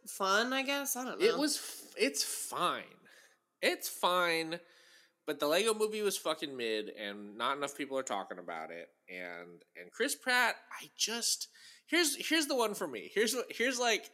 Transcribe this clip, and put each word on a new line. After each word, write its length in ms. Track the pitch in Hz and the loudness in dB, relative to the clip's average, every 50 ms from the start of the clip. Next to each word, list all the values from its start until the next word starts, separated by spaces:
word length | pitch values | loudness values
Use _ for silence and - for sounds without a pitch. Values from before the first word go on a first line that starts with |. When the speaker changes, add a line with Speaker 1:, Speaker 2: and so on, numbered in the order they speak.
| - | -16
Speaker 1:
f-, 60 | - | -14
fun, 420 | - - 196 190 196 208 233 254 262 | -4 -2 2 4 4 4 4 2 0
I 80 | 269 262 | 0 0
guess. 320 | 277 285 285 277 269 - | 0 -2 -2 -2 -4 -4
I 100 | 254 262 | -4 -4
don't 140 | 240 156 147 | -6 0 2
Speaker 2:
It 120 | 180 226 160 | 4 4 4
Speaker 1:
know. 40 | |
Speaker 2:
was 200 | 175 196 294 - | 4 2 0 0
f-, 360 | - - - - - - - - | -2 -4 -8 -12 -12 -14 -14 -2
it's 260 | - 220 277 269 - - | 0 0 2 2 0 -2
fine. 600 | - - - - - 123 143 175 165 135 113 - - - - - - - - - _ _ _ _ _ _ _ | -2 -4 -6 -6 -4 -2 0 2 2 2 0 -4 -10 -16 -20 -20 -20 -20 -20 -20 _ _ _ _ _ _ _
It's 260 | - 277 359 - - - | 0 2 2 0 -4 -8
fine. 680 | - - - 180 180 180 175 170 165 165 165 160 165 170 - - - - - - - - - _ _ _ _ | -2 0 2 4 4 6 4 4 4 2 0 -2 -4 -8 -10 -16 -20 -20 -20 -20 -20 -20 -20 _ _ _ _
But 140 | 151 151 143 | -4 0 2
the 80 | 147 | 2
Lego 260 | 147 160 185 220 226 214 | 4 4 6 6 4 4
Movie 280 | 214 214 214 214 214 | 2 0 0 0 0
was 160 | 214 196 190 | 0 0 0
fucking 380 | - - 160 160 - 175 143 135 | 0 0 -2 -2 -2 -4 -6 -4
mid, 320 | 123 117 113 110 107 107 104 | -2 0 0 0 0 -2 -4
and 480 | - - 107 101 101 104 104 104 104 | -8 -8 -8 -8 -6 -8 -10 -12 -4
not 180 | 113 120 135 139 | -2 0 0 0
enough 220 | 143 143 135 - | 0 -2 -4 -4
people 200 | - 147 135 135 | -6 -6 -4 -2
are 60 | 135 131 | -4 -2
talking 360 | - 117 98 92 - 95 92 | -2 -4 -4 -4 -6 -8 -10
about 320 | 87 85 85 80 80 80 | -8 -8 -8 -6 -8 -8
it. 180 | 85 85 82 - _ _ _ | -10 -12 -12 -14 _ _ _
And, 560 | - 90 90 90 87 87 87 87 87 87 85 - _ _ - | -14 -12 -10 -10 -10 -10 -12 -14 -14 -18 -20 -20 _ _ -18
and 100 | 90 87 | -18 -14
Chris 240 | - - 226 285 - | -4 -4 -2 -2 -2
Pratt, 400 | - - 254 247 247 247 220 - - - - - - | -4 -2 2 2 4 4 2 0 -4 -10 -14 -14 -14
I 80 | 160 151 - | -14 -16 -4
just, 500 | - - 202 226 233 220 - - - - - _ - - - - - _ | -2 -2 -2 -2 -2 0 -2 -2 -2 -4 -10 _ -20 -20 -20 -20 -20 _
here's, 300 | - 302 349 349 277 175 - - | 2 4 4 4 4 2 -2 0
here's 200 | - 302 330 294 | 2 2 2 2
the 80 | 269 294 | 2 2
one 180 | 247 226 214 196 | 2 2 2 0
for 140 | - 196 | -2 -4
me. 220 | 147 123 101 78 - - | -4 -4 -6 -8 -2 0
Here's 200 | 202 233 226 269 | 2 2 2 2
what, 120 | 240 - - | 0 -2 -4
here's, 300 | - - 233 262 254 240 | -2 0 0 2 2 2
like, 300 | 247 233 214 185 - - | 2 2 2 2 0 0